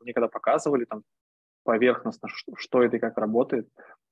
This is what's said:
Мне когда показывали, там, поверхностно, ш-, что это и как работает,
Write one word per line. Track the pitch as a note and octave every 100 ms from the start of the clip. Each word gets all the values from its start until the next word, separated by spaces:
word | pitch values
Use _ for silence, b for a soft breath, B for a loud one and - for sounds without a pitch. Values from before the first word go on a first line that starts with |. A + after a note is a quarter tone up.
Мне | A#2+
когда | A#2+ A2+
показывали, | A#2 - D#3 D#3 C#3+
там, | A#2+ G#2+ - _ _ _ _ _
поверхностно, | - A2+ B2 - A#2 - -
ш-, | - - -
что | - B2+
это | B2 A#2
и |
как | A#2 -
работает, | G#2+ A2+ B2+ B2+ G#2+ B B B _